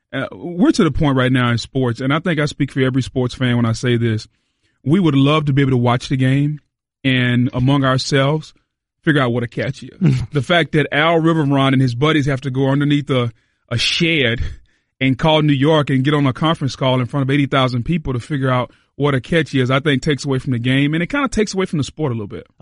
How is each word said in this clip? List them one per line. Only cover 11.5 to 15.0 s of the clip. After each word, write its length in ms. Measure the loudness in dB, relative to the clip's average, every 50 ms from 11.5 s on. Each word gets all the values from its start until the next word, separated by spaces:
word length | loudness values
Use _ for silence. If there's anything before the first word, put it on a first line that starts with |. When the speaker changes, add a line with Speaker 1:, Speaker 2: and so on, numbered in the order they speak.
| 2 2 2 4 4
Speaker 1:
and 80 | 4
his 120 | 2 2 0
buddies 300 | 0 0 2 2 2 2 0
have 140 | -2 -4
to 100 | -4 -4
go 180 | -2 0 0 0
underneath 400 | 2 2 2 2 2 0 0 0
a, 220 | -2 0 -2 -2 -6 _ _ _ _ _ _ -6
a 80 | -4 -4
shed 640 | -2 -2 -2 0 0 0 0 0 0 0 -2 -2 -4 -6 -8 -10 -18 _ _ _ _ _ _
and 180 | -2